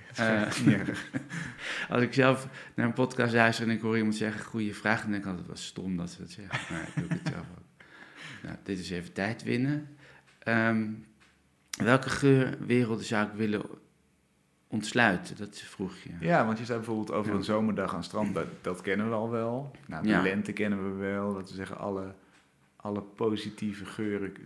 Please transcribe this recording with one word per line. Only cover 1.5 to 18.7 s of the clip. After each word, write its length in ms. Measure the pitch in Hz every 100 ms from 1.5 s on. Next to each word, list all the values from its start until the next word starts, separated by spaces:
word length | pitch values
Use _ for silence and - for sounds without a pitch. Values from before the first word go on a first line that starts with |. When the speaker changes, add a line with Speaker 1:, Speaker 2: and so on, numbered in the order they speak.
| - - - -
Speaker 1:
als 80 | 120
ik 100 | 123
zelf 340 | 135 131 131 - - -
naar 120 | - 117
een 60 |
podcast 420 | 117 127 - 120
luister 300 | 117 113 113 113
en 20 |
ik 60 | 113
hoor 160 | 113 113
iemand 180 | 110 107
zeggen, 280 | 110 107
"Goeie 300 | - 113 104
vraag", 260 | 104 104 113
dan 80 | 110
denk 120 | 101
ik 60 | 98
altijd, 180 | 90 85
"Wat 100 | 87
stom 380 | - - 92 87
dat 140 | 87
ze 80 | -
dat 100 | 87
zeggen." 280 | - 98 - -
Maar 160 | 85 82
doe 100 | -
ik 60 | 170
het 180 | 170 175
zelf 140 | 87 85 87
ook. 60 | -
Speaker 2:
<laughs> 720 | - - - - - - 123
Speaker 1:
Nou, 140 | - -
dit 160 | - 95
is 120 | 87
even 220 | 87 87
tijd 300 | - 101 117
winnen. 460 | 117 120 135 147 147 - - - - _
Ehm, 480 | - 113 113 110 110 110 - _ - _ _ _ _
welke 400 | - 104 131 131
geurwerelden 960 | 107 139 135 127 - 101 120 117 110
zou 220 | - 110 104
ik 60 |
willen 280 | 101 110 104 - - - _ _ _ _ _ _ _ _
ontsluiten? 640 | 110 107 123 117 87 - -
Dat 220 | 104 -
vroeg 380 | - - 92 -
je. 140 | - 85
Speaker 2:
Ja, 260 | 117 170 113
want 120 | 113
je 60 |
zei 140 | 120 117
bijvoorbeeld 340 | 113 110 107
over 180 | 92 104
Speaker 1:
Ja. 60 | 101
Speaker 2:
een 60 |
zomerdag 460 | 95 107 107 98 92
aan 60 | 87
het 80 |
strand, 300 | 85 107 104
dat, 120 | 87 73 -
dat 200 | -